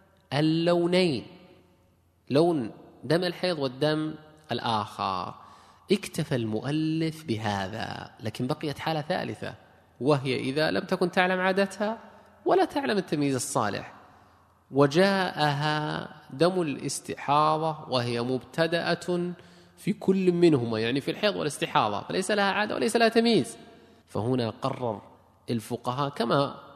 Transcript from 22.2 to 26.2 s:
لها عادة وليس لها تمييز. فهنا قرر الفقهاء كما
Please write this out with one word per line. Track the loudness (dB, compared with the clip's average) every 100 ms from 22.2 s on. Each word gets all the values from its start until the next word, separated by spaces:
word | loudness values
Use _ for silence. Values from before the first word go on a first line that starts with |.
| 0
لها | 0 2
عادة | 0 -2
وليس | 0 0 4
لها | 4
تمييز. | 4 4 4 2 -6 -20 -20 -20 -20 _
فهنا | -4 0 0 -2
قرر | -2 -4 -2 -4 -4 -10 -20 _ _ -6
الفقهاء | -4 -4 -6 -4 -4 -4
كما | -2